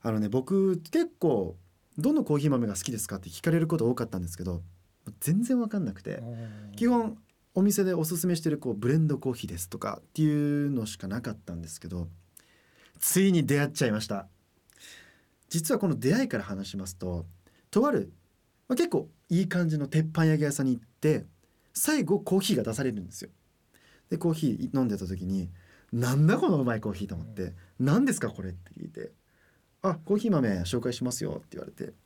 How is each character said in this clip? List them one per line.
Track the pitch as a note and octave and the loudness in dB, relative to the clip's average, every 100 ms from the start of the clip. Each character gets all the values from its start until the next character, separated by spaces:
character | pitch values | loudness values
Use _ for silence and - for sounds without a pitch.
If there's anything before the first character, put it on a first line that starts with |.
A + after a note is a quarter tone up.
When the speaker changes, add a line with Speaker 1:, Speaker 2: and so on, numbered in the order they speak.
Speaker 1:
あ | A2+ | 0
の | G#2+ | 0
ね、 | G#2 | 2
僕 | B2+ C3 G3 F#3+ F3 - | 0 0 2 2 0 -2
結 | D#4+ E4+ _ | -2 -2 _
構 | E3+ A#2 F2+ F2+ _ _ _ - | 2 2 -2 -8 _ _ _ -2
ど | F3+ | 2
の | D4+ - | 2 2
コ | |
ー | D3 | 2
ヒ | D3 | 2
ー | |
豆 | C3 A#2 | 2 0
が | |
好 | F#2+ | -4
き | - | -6
で | A2 | -6
す | - | -6
か | G2 | -8
っ | |
て | F2 | -10
聞 | - | -4
か | E3+ | 0
れ | E3 | 2
る | E3 | 2
こ | E3 | 2
と | A2+ | 2
多 | B2 | 0
か | |
っ | A2+ | -2
た | F#2 | -4
ん | |
で | F2 | -6
す | - | -6
け | |
ど、 | F2+ F2 - - _ _ - - | -6 -6 -8 -20 _ _ -18 -6
全 | C#3+ F#3 | 0 0
然 | A#3+ B3+ | 2 0
わ | A3 | 0
か | G#3 | -2
ん | C3+ | -4
な | |
く | F#2+ | -6
て、 | - G2+ | -8 -8
Speaker 2:
う | A#2 A2+ A2+ G#2 G#2 | -8 -10 -12 -14 -16
ん。 | G#3 | 0
Speaker 1:
基 | A#3 | 2
本 | A#3+ A3 A3 _ _ _ - | 2 0 -6 _ _ _ 2
お | |
店 | G3+ G3 | 4 4
で | F#3 E3+ | 2 2
お | D#3 | 0
す | F3 | 0
す | F#3 | 0
め | E3 | 2
し | |
て | D#3+ | 0
る | D3 | -2
こ | B2+ | -2
う | G2+ | 0
ブ | A#2+ | 2
レ | D#3 | 4
ン | D#3 | 4
ド | C3 | 2
コ | C3 | -2
ー | |
ヒ | A#2+ F#2 | -4 -6
ー | |
で | F2 | -8
す | - | -8
と | - | -6
か | G2+ - _ | -6 -8 _
っ | |
て | - | 0
い | D#3 | 2
う | D3 D3 D3 C#3+ | 2 0 0 0
の | C3 G#2+ | -2 -4
し | - | -6
か | F#2 | -6
な | A2+ | -4
か | A#2+ | -6
っ | A2 | -10
た | - | -10
ん | E2+ | -10
で | E2 | -10
す | - | -12
け | E2+ | -8
ど、 | F2+ F2 F2 _ - _ _ _ _ - - | -8 -8 -10 _ -20 _ _ _ _ -20 -6
つ | - F3+ | 0 4
い | G3 | 6
に | F3 B2+ | 6 4
出 | C#3+ | 2
会 | C#3+ | 2
っ | |
ち | - B2+ | 0 0
ゃ | |
い | |
ま | G#2+ | 0
し | G#2+ | -2
た。 | G2+ F#2+ _ _ _ _ _ - - - _ _ _ _ | -6 -6 _ _ _ _ _ -20 -20 -20 _ _ _ _
実 | E3 D#3+ | -6 0
は | A3+ | 0
こ | F#3+ | 2
の | A#2+ | 2
出 | B2 | 2
会 | A3 B3 | 2 2
い | |
か | A2+ | -2
ら | |
話 | G2 F#2+ G2 | -4 -6 -6
し | G2 | -8
ま | F2+ | -8
す | - | -8
と、 | F#2 F2 E2+ - _ _ _ | -6 -6 -8 -16 _ _ _
と | G3+ C#4+ | 2 2
あ | |
る、 | G3+ - - _ _ _ _ _ | 2 -2 -12 _ _ _ _ _
ま | B3+ | 0
あ、 | |
結 | E4+ | 2
構 | D3+ - _ _ | 0 -4 _ _
い | F3 | 0
い | F#3+ | 2
感 | F3+ E3+ | 0 0
じ | D#3 | 0
の | C#3 | 0
鉄 | D#3 D#3+ | 0 0
板 | D#3+ D#3+ | 2 4
焼 | D#3 | 4
き | |
屋 | D3 | 2
さ | C#3+ | 0
ん | C3 | 0
に | |
行 | A#2+ | 0
っ | - _ | -4 _
て、 | D#3 C3 - _ _ _ _ | 2 2 -2 _ _ _ _
最 | - - D4+ | -2 0 2
後 | E3 G3+ | 2 0
コ | - F#3 | 2 2
ー | |
ヒ | F#3+ | 4
ー | B2+ | 0
が | |
出 | A2 A2 | 0 0
さ | |
れ | C3 | -2
る | G#2+ | -2
ん | F#2 | -10
で | |
す | - | -14
よ。 | - _ _ _ _ _ _ _ _ | -16 _ _ _ _ _ _ _ _
で、 | E3+ | -2
コ | E3+ | 0
ー | |
ヒ | D#3+ C3 - B2+ | 2 0 0 -2
ー | C3+ | 0
飲 | B2 | 2
ん | |
で | G2+ | 0
た | F#2 | -4
時 | F#2 F2+ | -6 -2
に、 | F#2+ F2 - - - _ | -2 -4 -10 -20 -20 _
「な | A#2 B2 | -2 0
ん | C#3 D#3 | 4 6
だ | A3 | 6
こ | F4+ | 4
の | D#3 | 2
う | |
ま | B2 A2 | 2 0
い | |
コ | G#2+ | -4
ー | |
ヒ | F2+ G2+ | -6 -8
ー」 | |
と | E2+ | -8
思 | |
っ | D#2+ | -10
て、 | G#2 | -8
Speaker 2:
う | F2+ | -8
ん。 | F2+ - - C3 | -10 -20 -2 4
Speaker 1:
「何 | F#3+ C4+ | 4 4
で | |
す | - | 0
か | G#2+ | -4
こ | - | -6
れ」 | F#2+ | -10
っ | |
て | F2+ - - | -10 -16 -16
聞 | - | -14
い | |
て、 | - - _ _ _ _ _ _ _ | -12 -14 _ _ _ _ _ _ _
「あ、 | F#3+ D#3+ | -4 -4
コ | - G#3 | 0 0
ー | |
ヒ | A3+ | 2
ー | |
豆 | E3+ A#2+ F#2+ | 2 2 0
紹 | F2 B2 | 0 -2
介 | B2 | -2
し | A#2+ | -4
ま | B2+ | -4
す | - | -4
よ」 | G#2 - | -6 -6
っ | - | -12
て | - | -14
言 | |
わ | - | -14
れ | |
て | - - - | -12 -12 -12